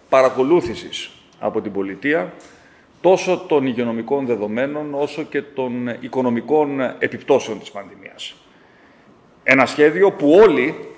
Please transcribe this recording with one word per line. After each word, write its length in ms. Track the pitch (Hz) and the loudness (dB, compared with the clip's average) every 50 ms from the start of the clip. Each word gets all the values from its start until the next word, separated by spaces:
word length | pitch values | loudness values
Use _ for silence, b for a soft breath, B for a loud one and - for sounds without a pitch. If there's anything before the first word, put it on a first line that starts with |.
| _ - | _ 0
παρακολούθησης 1040 | - 131 131 127 120 127 131 139 170 175 - 117 104 87 90 80 - - - - - - _ _ _ - | 2 4 4 4 2 2 2 4 4 2 2 0 -6 -10 -12 -12 -12 -12 -12 -14 -18 -20 _ _ _ -8
από 220 | 113 107 101 110 | -6 -4 -4 -4
την 100 | 95 107 | -6 -6
πολιτεία, 640 | 95 98 98 98 95 90 - 143 151 170 180 175 - B B B B B B B B B B B B _ | -4 -6 -6 -6 -6 -6 -2 -2 -2 -2 -2 -6 -10 B B B B B B B B B B B B _
τόσο 440 | - 170 190 175 - 180 180 - - - | 2 4 4 4 2 0 -4 -2 -2 0
των 180 | 160 143 131 | 0 0 0
υγειονομικών 600 | 135 117 117 120 117 113 113 113 120 139 139 135 | 0 -2 -2 -4 -4 -4 -6 -4 -4 -4 -2 -2
δεδομένων, 680 | 120 120 101 104 104 107 120 135 143 147 151 151 147 143 | -2 -2 -2 -4 -4 -4 -4 -4 -4 -6 -8 -10 -8 -6
όσο 300 | 139 147 143 - 160 156 | -4 -4 -4 -6 -8 -8
και 180 | - - 143 | -6 -6 -6
των 560 | 135 - - - 131 127 120 123 123 120 113 - | -6 -6 -6 -6 -6 -6 -6 -6 -6 -6 -8 -8
οικονομικών 800 | - 123 - 131 127 123 117 117 110 120 147 156 151 139 139 135 131 117 - - | -10 -8 -4 -2 0 0 0 -2 -2 0 2 2 2 0 -2 -4 -4 -4 -4 -4
επιπτώσεων 600 | - 120 120 117 - - 139 123 - - 107 95 | -4 -4 -4 -4 0 0 0 2 0 -2 -10 -12
της 120 | - - | -12 -14
πανδημίας. 640 | - 101 98 92 101 98 95 - - - - - - _ _ b b b b b b b b b b b b b b _ _ _ _ _ - - | -16 -16 -16 -16 -18 -20 -20 -20 -18 -18 -18 -18 -18 _ _ b b b b b b b b b b b b b b _ _ _ _ _ 0 2
Ένα 160 | 131 135 127 | 2 4 2
σχέδιο 460 | 117 - - 147 156 156 185 196 190 | 2 2 4 4 4 4 4 2 2
που 200 | - - 151 143 | 2 2 4 6
όλοι, 580 | 156 196 226 196 147 127 123 151 165 - - - - | 8 8 8 8 6 4 0 -2 -4 -8 -14 -18 -20